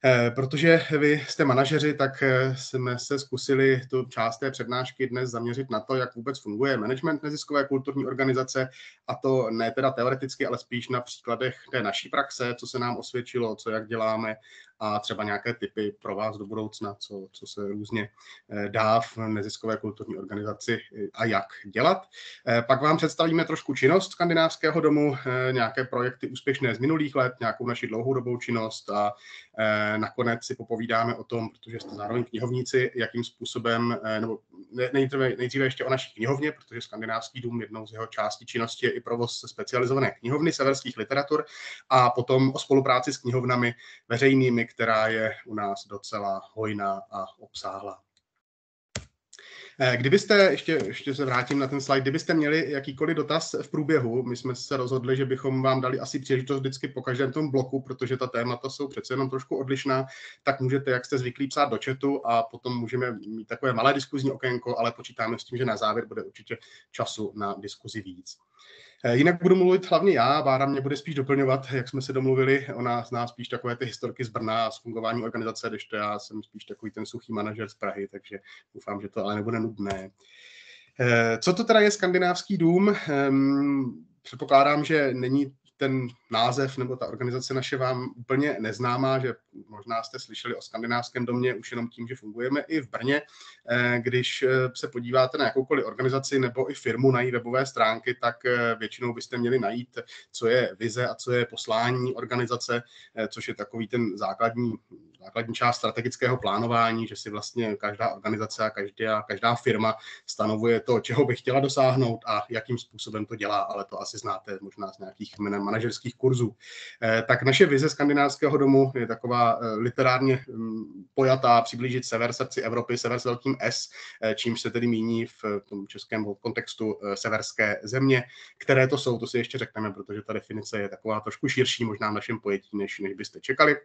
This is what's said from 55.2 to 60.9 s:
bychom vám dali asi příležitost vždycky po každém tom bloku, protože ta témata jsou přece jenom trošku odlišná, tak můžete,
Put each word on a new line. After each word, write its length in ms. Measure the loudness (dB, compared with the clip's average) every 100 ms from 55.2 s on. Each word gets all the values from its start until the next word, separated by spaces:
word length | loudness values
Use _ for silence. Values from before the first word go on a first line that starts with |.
bychom 380 | 0 -2 -2 0
vám 180 | 2 2
dali 200 | 0 -2
asi 180 | -4 -8
příležitost 420 | 0 0 0 -2
vždycky 280 | -2 -6 -8
po 140 | -8
každém 300 | -6 -2 -2
tom 180 | 0 0
bloku, 320 | 0 0 -4
protože 340 | -6 -6 -4 -2
ta 100 | -2
témata 420 | -2 -2 -4 -6
jsou 200 | -8 -8
přece 240 | -8 -6
jenom 160 | -2 -2
trošku 260 | -4 -4 -6
odlišná, 500 | -2 -2 0 0 0 -10 -20 -6
tak 180 | -2 0
můžete, 300 | 0 0 0